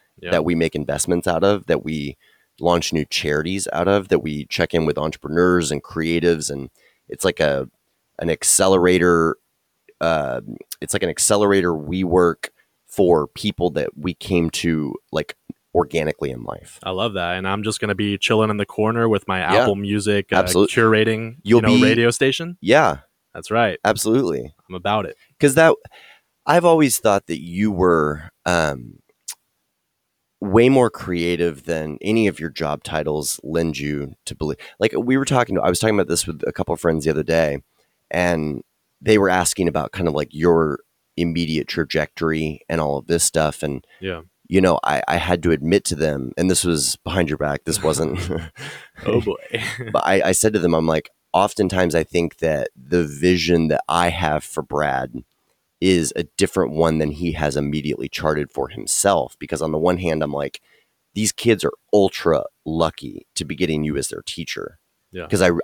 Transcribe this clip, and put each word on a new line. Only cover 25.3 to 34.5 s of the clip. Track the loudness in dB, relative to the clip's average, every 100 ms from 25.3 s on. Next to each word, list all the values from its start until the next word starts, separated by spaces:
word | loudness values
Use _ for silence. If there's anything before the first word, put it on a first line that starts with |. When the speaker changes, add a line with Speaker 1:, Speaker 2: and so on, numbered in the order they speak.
| 0
Speaker 2:
'Cause | 2 6
that, | 4 4 -4 -20 -20 -20 _ _ 2
I've | 4
always | 6 6 4 2
thought | 0 0 -2
that | -8
you | -6 -2 -2
were, | 2 4 4 2 -4 -10 _ -2
um, | 0 0 -4 -10 -20 _ _ -20 -20 _ _ _ _ _ _ _ _ _ -10
way | 0 4 6
more | 6 2
creative | 0 -6 -2 -2 0 -2 -4
than | -6 -4 -4 -6
any | -2 2 2
of | -2
your | -8
job | -6 -4 -6
titles | -6 -4 -2 -2 -4 -8
lend | -4 -2 -2 -4
you | -6 -6 -8 -12 -14
to |
believe. | -8 -6